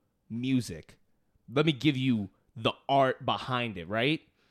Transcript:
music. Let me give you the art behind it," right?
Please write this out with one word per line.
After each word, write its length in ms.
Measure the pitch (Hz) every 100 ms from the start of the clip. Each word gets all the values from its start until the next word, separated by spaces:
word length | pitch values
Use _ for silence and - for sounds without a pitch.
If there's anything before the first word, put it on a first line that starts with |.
| _ _ -
music. 680 | 113 127 131 110 78 - - _ _ _ _ -
Let 140 | 127 156
me 60 |
give 240 | 127 151 131
you 340 | 131 113 98 _ _ -
the 160 | 117 - -
art 360 | 139 131 - 123
behind 500 | 104 - 123 117 90
it," 120 | 82
right? 320 | 107 131 160 _ _ _